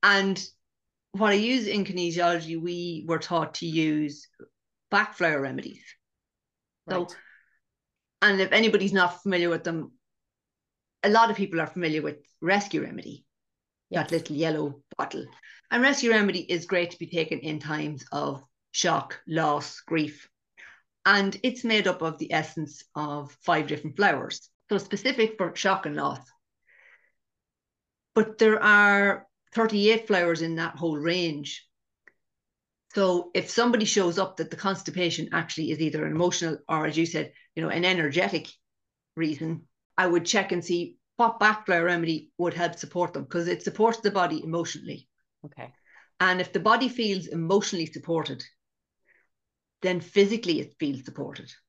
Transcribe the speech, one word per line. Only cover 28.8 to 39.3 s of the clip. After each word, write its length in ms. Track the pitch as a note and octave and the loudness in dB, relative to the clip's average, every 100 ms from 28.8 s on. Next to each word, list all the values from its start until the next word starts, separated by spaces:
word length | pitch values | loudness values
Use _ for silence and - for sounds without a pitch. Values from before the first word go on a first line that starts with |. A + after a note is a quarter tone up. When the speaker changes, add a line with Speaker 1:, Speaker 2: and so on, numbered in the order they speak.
| G3+ G3+ G3+ F#3+ - _ _ | 8 6 4 2 -4 _ _
Speaker 1:
thirty-eight 540 | - A3 G#3 G3+ A3 A3 | 0 2 4 4 4 2
flowers 340 | G3 F3 E3 | 2 2 0
in 140 | E3 E3 | -2 -2
that 200 | E3+ - | -4 -4
whole 220 | E3 D3+ | -4 -2
range. 680 | D#3 F3+ E3+ D3 C#3+ - _ _ _ _ _ _ _ _ _ _ _ _ _ | 0 0 0 -4 -10 -14 _ _ _ _ _ _ _ _ _ _ _ _ _
So 380 | - F#3+ F3 F3 | 0 2 2 0
if 160 | - F3 | -4 -2
somebody 360 | - A#3+ A3 G#3+ | 0 2 2 2
shows 340 | G#3 F3+ E3+ | 2 2 0
up 180 | F#3 - | -2 -4
that 120 | D#3+ | -8
the 60 | - | -4
constipation 720 | F#3+ F#3+ - E3 F3 D#3+ D#3 | -4 -4 -6 -2 -2 -2 -4
actually 400 | D#3+ D#3+ - D3+ | -4 -4 -6 -4
is 80 | D3+ | -2
either 260 | D#3 D3+ D#3 | -2 -2 -4
an 60 | |
emotional 460 | D#3 F3+ F3 E3+ D3+ - | 0 0 0 -4 -6 -4
or, 180 | D#3+ D#3 | -2 -2
as 120 | D3+ | 0
you 80 | E3 | -2
said, 260 | E3 D3 - _ - | -2 -6 -12 _ -8
you 80 | |
know, 60 | D#3+ | -4
an 160 | - F3+ | 0 0
energetic 640 | F#3 D3+ C#3+ F3+ F3+ - - _ _ _ _ _ - | 2 0 0 0 -2 -8 -20 _ _ _ _ _ -6
reason, 520 | D#3+ | -4